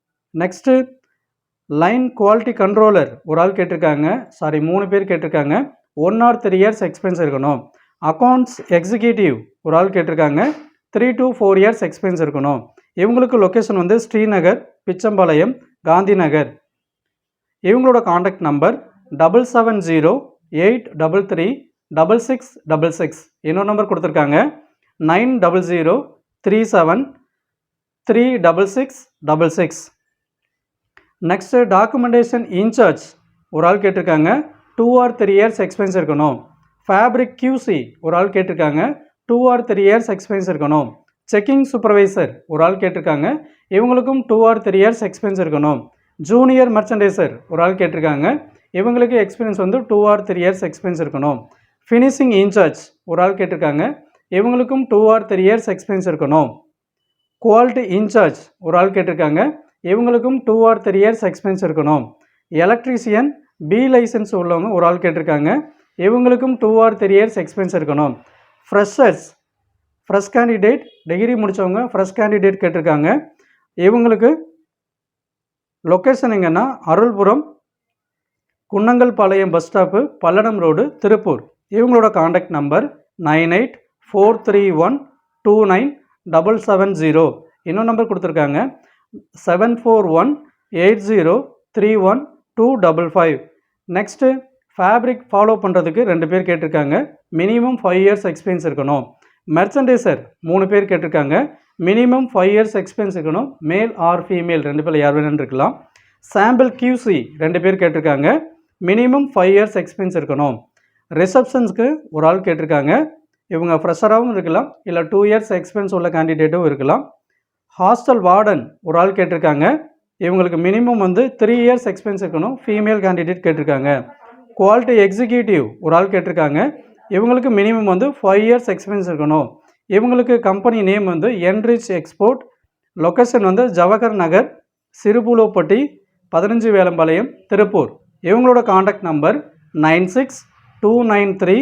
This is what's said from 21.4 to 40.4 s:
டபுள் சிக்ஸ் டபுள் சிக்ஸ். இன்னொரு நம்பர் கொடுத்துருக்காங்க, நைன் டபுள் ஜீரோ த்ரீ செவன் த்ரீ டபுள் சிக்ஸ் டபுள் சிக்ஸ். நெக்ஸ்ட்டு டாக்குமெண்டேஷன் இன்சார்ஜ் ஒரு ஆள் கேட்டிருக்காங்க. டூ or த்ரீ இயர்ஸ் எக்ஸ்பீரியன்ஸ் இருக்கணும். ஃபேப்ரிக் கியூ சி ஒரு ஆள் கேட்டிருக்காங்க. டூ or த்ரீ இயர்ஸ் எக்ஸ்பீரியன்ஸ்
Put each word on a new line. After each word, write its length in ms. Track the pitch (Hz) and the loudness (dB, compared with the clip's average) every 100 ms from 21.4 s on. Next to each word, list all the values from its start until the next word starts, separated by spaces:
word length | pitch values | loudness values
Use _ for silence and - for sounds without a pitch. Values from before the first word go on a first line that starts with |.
| 185 269 - _ - 156 | -4 -6 -12 _ -6 0
டபுள் 240 | 165 233 233 | 2 2 0
சிக்ஸ் 240 | 254 - _ 156 | -6 -8 _ -4
டபுள் 200 | 156 165 165 | -2 -2 -4
சிக்ஸ். 240 | 165 - _ _ 156 | -8 -8 _ _ -6
இன்னொரு 200 | 175 202 | -4 -2
நம்பர் 180 | 208 202 | -2 -2
கொடுத்துருக்காங்க, 460 | 180 170 156 143 151 294 - _ _ _ - 156 | -2 -2 0 2 2 0 -4 _ _ _ -6 0
நைன் 240 | 175 247 254 175 | 0 0 0 0
டபுள் 200 | 185 170 | 0 -2
ஜீரோ 240 | 175 160 233 - _ _ _ 202 | -2 0 -2 -4 _ _ _ -2
த்ரீ 140 | 214 220 196 | 0 2 2
செவன் 260 | 160 196 277 - _ _ _ _ _ _ _ _ - | 2 0 -4 -12 _ _ _ _ _ _ _ _ -2
த்ரீ 140 | 226 247 247 | 2 2 2
டபுள் 240 | 170 165 196 254 | 2 2 0 -2
சிக்ஸ் 240 | 269 - _ _ 147 | -6 -8 _ _ -2
டபுள் 220 | 156 165 160 | 0 0 0
சிக்ஸ். 260 | 165 - - _ _ _ _ _ _ _ _ _ _ _ _ - 170 | -4 -6 -20 _ _ _ _ _ _ _ _ _ _ _ _ -8 -4
நெக்ஸ்ட்டு 280 | 190 - 247 233 | -4 0 0 2
டாக்குமெண்டேஷன் 720 | 190 220 277 240 240 233 240 233 185 | 2 2 0 0 2 0 -2 -4 -2
இன்சார்ஜ் 420 | 220 226 196 151 - _ _ _ _ 156 | -2 2 2 2 -8 _ _ _ _ -2
ஒரு 100 | 170 | 0
ஆள் 120 | 202 | 2
கேட்டிருக்காங்க. 460 | 196 180 170 156 160 269 302 _ _ - | 0 -2 0 0 2 0 -4 _ _ -2
டூ 80 | 233 247 | 2 2
or 60 | 247 240 | 2 0
த்ரீ 140 | 196 196 | 0 2
இயர்ஸ் 220 | 220 220 | 2 0
எக்ஸ்பீரியன்ஸ் 340 | 185 - 196 185 | -6 -4 -4 -2
இருக்கணும். 360 | 151 147 151 127 - _ _ _ - | -2 0 -2 -2 -10 _ _ _ -2
ஃபேப்ரிக் 480 | 196 240 247 254 - | 2 2 0 -4 -4
கியூ 140 | 254 262 254 | -4 -4 -2
சி 100 | 165 117 _ 160 | -4 -6 _ -4
ஒரு 100 | 170 | -2
ஆள் 140 | 190 190 | 0 -2
கேட்டிருக்காங்க. 440 | 185 160 151 147 233 285 _ _ - | -4 -2 -2 0 -4 -6 _ _ -4
டூ 60 | 240 254 | 0 2
or 80 | 247 240 | 0 -2
த்ரீ 140 | 202 196 | 0 2
இயர்ஸ் 220 | 226 233 | 2 0
எக்ஸ்பீரியன்ஸ் 360 | 190 - 196 | -8 -6 -6